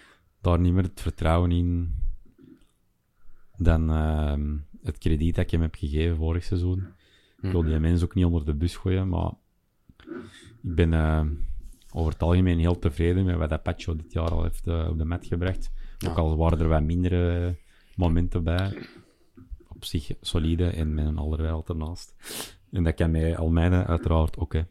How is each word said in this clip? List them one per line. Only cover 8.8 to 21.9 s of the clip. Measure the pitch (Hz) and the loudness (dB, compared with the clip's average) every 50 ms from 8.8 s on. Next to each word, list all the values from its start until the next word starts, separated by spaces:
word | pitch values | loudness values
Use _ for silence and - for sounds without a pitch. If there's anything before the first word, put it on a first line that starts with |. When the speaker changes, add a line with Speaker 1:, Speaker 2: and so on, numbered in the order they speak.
| - 92 92 95 95 95 | -4 -2 0 0 0 -2
Speaker 1:
maar | 87 85 85 85 - - _ _ _ _ _ _ _ _ _ _ - _ - - - - - - - - - - - - - | -2 -2 -2 -4 -6 -8 _ _ _ _ _ _ _ _ _ _ -20 _ -18 -16 -14 -14 -14 -16 -20 -20 -20 -20 -18 -12 -8
ik | 95 85 | -4 0
ben, | 82 87 82 82 | 2 2 4 4
eh, | 80 78 78 78 78 78 76 76 73 - - - - - - - - - - - | 2 2 2 2 2 0 0 -2 -2 -2 -4 -4 -6 -8 -12 -16 -20 -20 -10 -6
over | - 82 80 78 | -4 -2 -2 -2
het | - | 0
algemeen | - 82 87 90 92 92 87 85 | 2 2 4 4 4 4 4 2
heel | 82 85 87 87 | 2 2 2 2
tevreden | - 92 78 - 82 85 87 90 95 | 0 -2 0 0 0 2 2 2 2
met | 92 90 82 | 0 0 0
wat | 82 78 | -2 -2
dat | 78 76 - | -4 -4 -4
Pacho | - 87 - - - 85 | -4 -6 -6 -4 -6 -6
dit | 78 78 - | -6 -6 -6
jaar | - 85 80 82 | -4 -4 -2 0
al | 82 82 82 | 0 0 0
heeft, | 82 80 - - - | 0 -2 -4 -4 -2
eh, | 85 82 80 82 | -2 -2 -2 -2
op | 82 78 | -2 -2
de | 80 | -2
mat | 78 85 87 - | -2 -4 -6 -6
gebracht. | - - 85 87 92 92 - - - - - - - - - | -4 -4 -2 -2 -2 -2 -2 -4 -6 -6 -8 -10 -12 -12 -8
Speaker 2:
Ja. | - 87 | -6 -4
Speaker 1:
Ook | 82 82 | -2 0
al | 82 78 78 78 | 0 2 2 2
waren | 82 82 80 78 | 2 2 2 2
er | 80 80 | 2 4
wat | 80 78 76 | 2 2 2
mindere | 78 85 87 90 87 90 90 87 87 85 87 87 87 87 82 - _ _ _ _ - - | 2 0 0 0 2 2 2 2 2 0 0 -2 -2 -4 -6 -10 _ _ _ _ -12 -4
momenten | - 92 85 82 85 87 85 - 87 82 | 0 2 2 4 4 2 2 0 -2 0
bij. | 80 85 90 95 98 101 - - - - - - _ _ _ _ _ _ - - - - - - - | 0 0 0 -2 -2 -4 -8 -12 -16 -18 -20 -20 _ _ _ _ _ _ -20 -20 -16 -16 -16 -16 -16
Op | - - - | -20 -16 -10
zich | - - 87 73 - - - | -6 -6 -6 -4 -6 -8 -8
solide | - - - 87 78 80 85 82 90 87 | -6 -4 -2 0 0 0 0 0 0 0
en | 82 - 80 78 76 | -2 -2 -2 -2 -2
met | 76 76 | -2 -2
een | 76 76 78 | -2 -2 -2
Alderweireld | 78 76 78 76 78 80 80 80 78 - | -4 -4 -2 -2 -2 -2 -4 -4 -6 -6
ernaast. | 85 78 78 78 | -6 -6 -6 -8